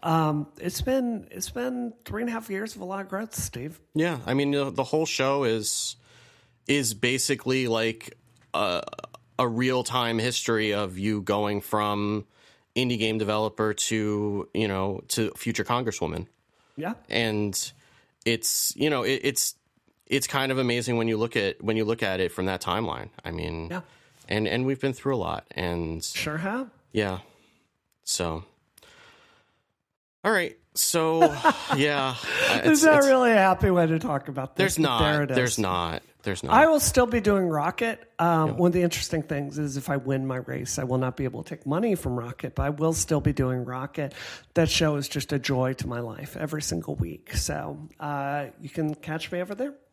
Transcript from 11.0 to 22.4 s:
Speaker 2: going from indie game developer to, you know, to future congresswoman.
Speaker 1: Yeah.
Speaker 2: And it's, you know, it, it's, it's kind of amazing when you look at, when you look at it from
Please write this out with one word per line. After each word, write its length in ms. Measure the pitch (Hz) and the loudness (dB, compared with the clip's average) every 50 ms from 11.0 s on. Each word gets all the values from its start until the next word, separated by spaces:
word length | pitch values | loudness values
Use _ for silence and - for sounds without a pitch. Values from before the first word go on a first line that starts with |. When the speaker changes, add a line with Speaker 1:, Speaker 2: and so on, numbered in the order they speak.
| 98 107 107 104 95 | -2 0 0 0 0
Speaker 2:
going 380 | 92 101 101 104 104 104 101 | 0 2 2 2 0 0 -2
from 640 | 98 - - 107 104 104 104 104 101 104 104 107 101 _ _ _ _ - _ _ _ _ _ | -4 0 0 0 2 2 0 0 0 -2 -2 -4 -6 _ _ _ _ -20 _ _ _ _ _
indie 220 | 117 127 123 123 110 | -2 0 0 0 0
game 200 | 110 110 110 110 | 0 0 0 0
developer 560 | 107 101 107 107 107 107 107 - 110 107 107 | 0 0 0 0 0 -2 0 0 0 0 0
to, 760 | - - - 110 110 107 107 104 104 104 104 101 101 92 - _ | -2 -2 -2 0 0 0 0 0 0 -2 -2 -2 -4 -6 -6 _
you 140 | - 110 104 | -2 0 0
know, 340 | 98 95 95 98 98 92 - _ | 0 0 -2 -2 -4 -6 -6 _
to 220 | - - 113 101 - | -2 -2 -2 -2 -4
future 280 | - - 120 113 - 104 | -6 -6 -4 -2 -4 -2
congresswoman. 600 | - 123 123 127 113 104 - - 78 80 80 92 - _ _ _ _ _ _ _ _ _ | 0 0 -2 0 -2 -4 -4 -4 -4 -4 -4 -8 -10 _ _ _ _ _ _ _ _ _
Speaker 1:
Yeah. 180 | - 151 180 233 - - - | -8 -8 -8 -8 -8 -10 -4
Speaker 2:
And 600 | - - 117 113 107 104 104 104 95 - - - - _ _ _ _ _ _ _ _ _ _ | -2 -2 0 0 0 0 0 -2 -2 -4 -6 -8 -10 _ _ _ _ _ _ _ _ _ _
it's, 500 | 113 117 113 113 - - - - - - | -2 -2 0 0 -2 -2 0 -2 -2 -2
you 120 | - 123 156 | 0 0 2
know, 140 | 151 131 113 | 2 2 2
it, 180 | 104 135 123 - | 0 0 0 0
it's, 320 | 131 - - - - - _ _ _ _ _ _ _ _ _ _ | -2 0 0 -2 -2 -4 _ _ _ _ _ _ _ _ _ _
it's 200 | _ - 139 127 | _ -2 0 0
kind 260 | - - 139 135 135 131 | 0 0 0 0 2 0
of 60 | 131 | 0
amazing 380 | 131 123 120 120 117 123 120 117 | 2 2 0 0 0 0 0 0
when 100 | 113 113 | 2 2
you 80 | 113 | 0
look 200 | 107 110 117 - | 0 -2 0 0
at, 260 | 120 101 98 90 - - | 0 0 0 -2 -2 -2
when 120 | 101 110 | 0 0
you 80 | 110 110 | 2 2
look 160 | 104 117 113 117 | 0 0 0 0
at 180 | 101 95 92 | 0 0 0
it 120 | 95 87 - | 0 -2 -2
from 120 | - | -2